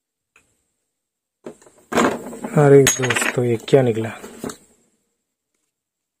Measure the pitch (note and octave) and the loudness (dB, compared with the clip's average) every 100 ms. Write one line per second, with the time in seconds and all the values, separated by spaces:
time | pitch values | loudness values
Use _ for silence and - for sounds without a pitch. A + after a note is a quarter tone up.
0 | _ _ _ _ _ _ _ _ _ _ | _ _ _ _ _ _ _ _ _ _
1 | _ _ _ _ - - - _ _ - | _ _ _ _ -20 -20 -20 _ _ -2
2 | - - - - - - D3 C#3 C3 - | -2 -4 -14 -16 -4 2 6 6 6 0
3 | B2+ A#2 - - A#2+ A2+ - C#3 B2 A2 | -4 -4 -4 -4 -4 -4 2 2 2 -2
4 | A2 - - - - - _ _ _ _ | -8 -12 -20 -16 -16 -16 _ _ _ _
5 | _ _ _ _ _ _ _ _ _ _ | _ _ _ _ _ _ _ _ _ _
6 | _ _ | _ _